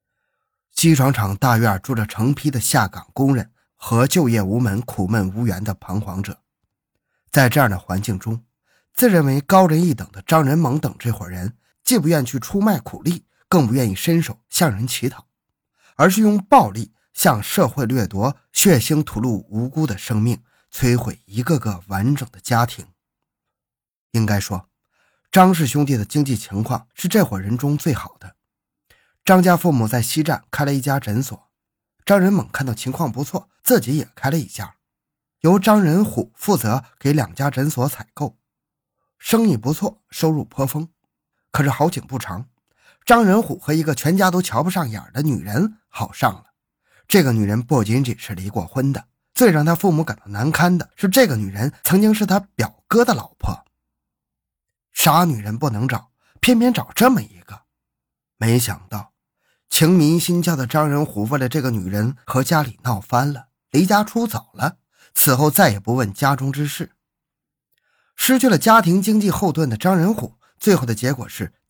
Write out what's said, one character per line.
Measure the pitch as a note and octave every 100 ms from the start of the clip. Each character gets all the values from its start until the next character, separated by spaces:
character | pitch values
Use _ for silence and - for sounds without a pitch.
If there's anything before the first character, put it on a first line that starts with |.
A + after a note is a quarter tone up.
| _ _ _ _ _ _ _
机 | - E3
床 | D3 C3
厂 | B2 G2+ G2
大 | C3 A2+
院 | A#2 F#2+
住 | -
着 | A#2 G#2+
成 | - A#2+
批 | C#3+ D3+
的 | A2+
下 | - C3+ G2+
岗 | - -
工 | - C#3 B2+
人 | - _ _ _
和 | - A#2 C3+
就 | F#3 C3
业 | A2+
无 | F#2+ A#2
门、 | A#2 G2+
苦 | - - F#2
闷 | A2+ F#2
无 | G2+ A#2+
缘 | F2+
的 | G#2+
彷 | F#2+ - F#2+
徨 | G2 F2+
者。 | G2+ - _ _ _ _ _ _ _ _ _
在 | D3 B2+
这 | D3
样 | B2
的 | F#2
环 | - F#2+
境 | A2 F#2
中， | A2+ A2+ - _ _ _ _
自 | - A#3+
认 | F3 C#3
为 | C3+
高 | - F#3+ F#3
人 | D#3
一 | F3
等 | A#2+ -
的 | -
张 | - D#3+
仁 | C3+ D#3
猛 | C#3+ D3+
等 | C#3 -
这 | A#2+
伙 | G#2 F2
人， | F2+ G2 - _ _
既 | - F#3
不 | D3
愿 | D#3
去 | B2 C3+
出 | - G3+
卖 | G#3+ D#3
苦 | - -
力， | - E3+ - _ _
更 | F3+ A#2
不 |
愿 | C3 A#2
意 |
伸 | F#2+ - E3+
手 | D#3 - _
向 | - E3
人 | G2 B2
乞 | - B2
讨， | - - _ _ _ _ _ _ -
而 | E3+
是 | F#3+
用 | G#3+ G#3
暴 | - C#4 A#2
力 | G#2 - _ _
向 | - F3 A2
社 | - - B2+
会 | -
掠 | A#2 B2+ F#2+
夺 | G2 B2 - _
血 | - G3+ C3+
腥 | - D3+
屠 | D3 A2
戮 | B2 G#2 -
无 | G#2 B2
辜 | D#3+ D3+
的 | F#2+
生 | - G#2+
命， | A2+ A2 _ _ _
摧 | - B2 A#2+
毁 | A#2+ - _
一 | G#2
个 | B2 D#3
个 | A2 F2+ F#2
完 | G2 A#2 C#3+
整 | A#2+
的 | -
家 | - A#2
庭。 | A#2 - - _ _ _ _ _ _ _ _ _ _ _ _
应 | A#2
该 | G#2+ G#2
说， | - F#2 - _ _ _ _ _ _
张 | F#3+ F#3
氏 | E3+ C3+
兄 | D3
弟 | C#3+ B2
的 |
经 | G2+ D3
济 | C#3
情 | A#2 - G2
况 | A2+ A#2 -
是 | - F3
这 | A3
伙 | D3 F#2+
人 | G2 B2
中 | C#3+ D3
最 | E3
好 | A2+ - -
的。 | F#2 _ _ _ _ _ _ _ _ _
张 | - F#3
家 | F3+ E3+
父 | F3
母 | C3+ G#2+
在 | B2
西 | A#2 D#3
站 | D3+ B2 -
开 | -
了 | C#3+
一 | C#3
家 | C3+ C3+
诊 | - G#2+
所， | C#3 - _ _ _ _ _ _
张 | - G3+
仁 | F#3
猛 | G3 -
看 | - C3+
到 |
情 | G#2+ C3
况 | C3+ D3+
不 | D3
错， | C#3+ E3+ - _
自 | - A#3+
己 | A#2 D3
也 | - -
开 | C3+
了 | D#3+
一 |
家， | A2 - F#2+ _ _ _ _ _ _ _
由 | D#3+ G3
张 | G#3 G#3+
仁 | E3+ E3+
虎 | G#3+ - F#2+
负 | - - C#4
责 | A2+ B2+ - _
给 | C#3
两 | D3+ F#2+
家 | F2 C#3
诊 | C3 D3
所 | B2 C3+
采 | - -
购， | - D3 - _ _ _ _ _ _ _ _
生 | - A3+ A3
意 | A#2
不 | B2
错， | D#3 G3+ - _
收 | - D#3+
入 | D3+
颇 | - - C3+
丰。 | D3+ E3 _ _ _ _ _ _
可 | -
是 | C#3+
好 | A#2+ D#3+
景 | C#3+
不 | - C3
长， | - F#2 - _ _ _ _ _ -
张 | A#3
仁 | G#3 G#3
虎 | F#3+ C#3
和 | -
一 | D#3
个 | D#3
全 | B2+ D3 F#3+
家 | F#3
都 | F3+
瞧 | F3+ A2+
不 | F3
上 | F#3 C3
眼 | G#2+
儿 | -
的 | C3
女 | D3+ G#2
人 | F2+ A2 G#3+ - _
好 | - A2
上 | - B2
了。 | F#2 _ _ _ _ _ _ -
这 | G3+
个 | C3+
女 | A2+
人 | G2+ A2
不 | A#2+ C3+
仅 | G#2 B2
仅 | B2+ -
是 | -
离 | F#2 F#2+
过 | G#2+ E2+
婚 | - C#3+
的， | C3+ - _ _
最 | - A#3+
让 | D#3
他 | D3+
父 | E3 G3
母 | D#3
感 | D#3+ G#2+
到 | G2+
难 | G2+ C3+
堪 | D3+ F3 F3+
的 | - -
是， | G3
这 | C4 A3+
个 | A2+
女 | G2
人 | G2+ C3+ -
曾 | - F#3+
经 | G#3+
是 | G#3+ G#3
他 | G3
表 | - - A2 - -
哥 | A3+
的 | A#3+
老 | C#3+ - _
婆。 | - E2+ _ _ _ _ _ _ _ _ _ _ _ _ _
傻 | - D#3 D#3
女 | F3 A2+
人 | G#2 A2+
不 | D3+
能 | G#2 C3
找， | A#2 - _ _ _
偏 | - A#3
偏 | B3
找 | A3+ -
这 | - B3
么 | G#3+
一 | G#2 F2+
个。 | - - _ _ _ _ _ _ _ -
没 | A2+ B2
想 | A#2 F#2 -
到 | G#2 - _ _ _ _ _ _
情 | - D#3 F3+
迷 | D3 E3+
心 | E3 F3
窍 | E3+
的 | D3 A#2+
张 | D#3 D3+
仁 | C#3+ D3+
虎 | G2+
为 | A2 C#3+
了 | B2+
这 | D#3+
个 | B2+
女 | A2 F2+
人 | G#2 A2+ C#3 -
和 | B2+
家 | C3+ D#3+
里 | C3+ -
闹 | B2 G2+
翻 | - B2 C#3+
了， | B2+ - _ _
离 | C#3+ F#3
家 | G#3
出 | G#3 A#3 A#3
走 | A#2 -
了， | - C#3+ - _ _ _
此 | - D3+
后 | B2+ D3+
再 | D3 E3
也 | G2+
不 | G#2
问 | B2+ G#2+
家 | G2 C#3 C3+
中 | C3+
之 | C3+ D3
事。 | - - _ _ _ _ _ _ _ _ _ _ _ _
失 | - - C4
去 | C4
了 | F3+
家 | A3+ A3+
庭 | E3+ F#3
经 | G3+ G#3+
济 | G3+
后 | - F#3
盾 | D#3 D3
的 | A2
张 | F3+ F#3
仁 | F3+
虎， | A3 A#2 - _ _
最 | G#3+ F#3+
后 |
的 | A#2+
结 | A2 B2+
果 | B2+ G#2+
是 | - G2+ -